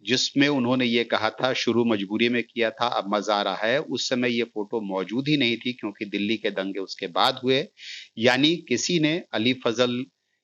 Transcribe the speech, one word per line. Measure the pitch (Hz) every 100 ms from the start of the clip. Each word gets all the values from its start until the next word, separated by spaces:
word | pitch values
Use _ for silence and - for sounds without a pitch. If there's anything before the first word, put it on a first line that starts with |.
जिसमें | - 123 - 139 143
उन्होंने | 139 123 131 120
ये | 117
कहा | 117 101 110
था, | - 131
"शुरू | 127 120 117 117
मजबूरी | 107 95 107 120
में | 120
किया | 113 117 110
था, | 110 120
अब | 110 98 104
मजा | 101 104
आ |
रहा | 101 92
है", | 110 139
उस | 160 127 -
समय | 123 123
ये | 117
फोटो | 117 107 104 117
मौजूद | 98 95 92 117 139
ही | 147
नहीं | 120 117
थी, | 127
क्योंकि | 123 104 - 104
दिल्ली | 101 104 110
के | 107
दंगे | 98 95 98
उसके | 95 - 92
बाद | 87 123 131
हुए। | 127 131 175 - - - - -
यानी | 120 123 151 170
किसी | - 120 - 175
ने | 151 170 -
अली | 113 117
फजल | 131 123 113 123 123 131 _ _ _